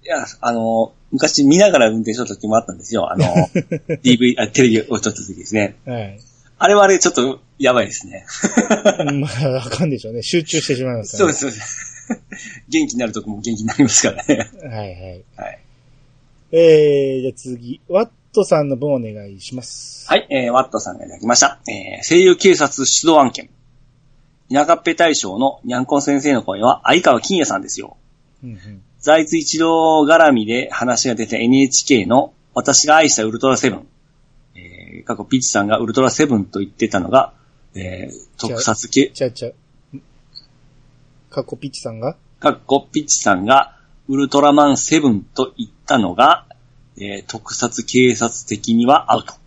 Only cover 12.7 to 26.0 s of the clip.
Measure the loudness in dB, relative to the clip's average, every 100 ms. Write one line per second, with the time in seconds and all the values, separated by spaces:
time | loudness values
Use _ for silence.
12.7 | -2 -2 -2 -4 -6 -10 -10 -6 -6 -6
13.7 | 2 2 4 0 -4 -2 -2 -2 -10 -14
14.7 | -10 -12 -14 -16 -18 _ -18 -18 -18 _
15.7 | _ _ _ _ _ _ _ _ 4 6
16.7 | 6 4 2 0 -2 -6 -8 -14 -14 -12
17.7 | -16 _ -2 -2 _ _ -2 0 0 0
18.7 | -4 -2 -4 -4 -12 -16 -18 -14 -14 -14
19.7 | -18 -18 -20 -2 -2 0 -4 0 0 0
20.7 | -4 -8 -14 -18 -10 -2 2 2 0 -14
21.7 | -12 -12 -12 2 4 6 6 4 4 0
22.7 | -2 -2 0 4 4 4 0 -18 _ _
23.7 | _ _ _ _ _ _ _ _ 0 2
24.7 | 2 0 0 2 2 -4 -2 -2 -2 -8
25.7 | -6 -2 -2